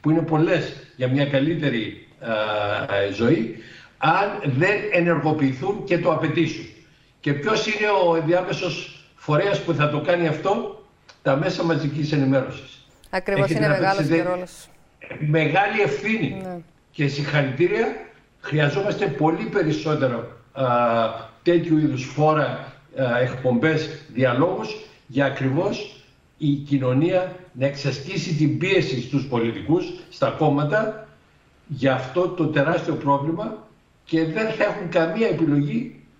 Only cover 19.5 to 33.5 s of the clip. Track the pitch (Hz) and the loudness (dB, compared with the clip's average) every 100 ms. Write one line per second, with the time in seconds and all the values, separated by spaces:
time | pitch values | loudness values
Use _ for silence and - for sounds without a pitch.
19.5 | - 160 143 160 143 127 120 - - _ | 0 0 -2 -2 0 0 -2 -8 -16 _
20.5 | - 127 120 120 117 113 - - - 170 | -4 0 2 2 2 0 -4 -14 -4 2
21.5 | 175 160 156 147 127 - - 151 151 127 | 2 4 2 2 -2 -6 2 2 2 0
22.5 | - - - _ - 127 120 127 - 170 | -4 -12 -20 _ -4 0 0 0 0 0
23.5 | 117 160 147 - - - 127 127 120 170 | 2 2 0 -2 -10 -10 0 2 4 0
24.5 | 202 220 - - - _ 131 135 - 135 | 0 -6 -10 -14 -20 _ -2 0 0 -2
25.5 | 143 196 226 - - _ _ _ _ 151 | 0 0 -4 -10 -16 _ _ _ _ -2
26.5 | 143 - 139 127 127 170 185 185 - - | -2 0 0 2 2 2 2 -2 -8 -18
27.5 | 127 135 - 139 - 170 196 185 151 147 | -2 -2 0 -4 -4 -6 -6 -2 2 2
28.5 | 123 185 185 131 127 - 139 113 117 113 | 2 2 2 2 -4 -2 -4 -2 -2 -2
29.5 | 101 135 175 - - - - 127 - 147 | -4 0 0 0 -10 -16 -2 -2 2 2
30.5 | 143 147 214 220 - - _ _ _ _ | 2 0 0 -2 -6 -18 _ _ _ _
31.5 | _ - 127 135 127 - 180 180 - 151 | _ -12 -2 0 0 -2 -2 -2 0 0
32.5 | 147 143 175 - 139 143 139 147 165 226 | 2 2 0 -2 -4 0 0 0 -4 -6